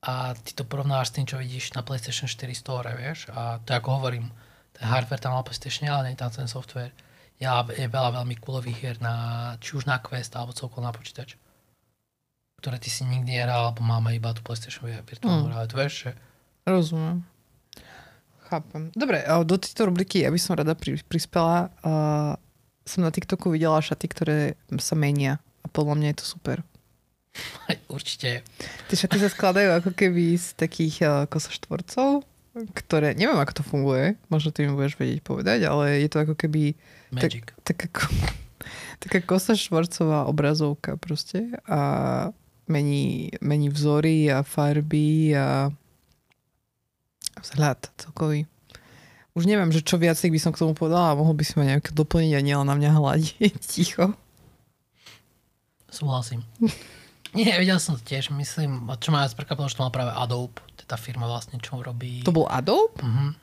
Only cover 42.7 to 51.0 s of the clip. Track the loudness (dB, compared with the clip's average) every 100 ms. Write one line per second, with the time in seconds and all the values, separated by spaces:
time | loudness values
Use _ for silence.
42.7 | 0 2 2 0 -2 -6 -4 0 2 2
43.7 | 2 2 4 4 4 4 2 0 0 2
44.7 | 2 2 2 4 4 4 4 2 2 0
45.7 | -2 _ _ _ _ _ _ _ _ _
46.7 | _ _ _ _ _ -14 -12 -8 0 0
47.7 | 0 -8 _ -18 -4 -2 -2 -4 _ _
48.7 | -20 -20 -20 -20 -20 _ 0 4 4 4
49.7 | 2 4 4 4 4 2 2 2 2 0
50.7 | 2 2 4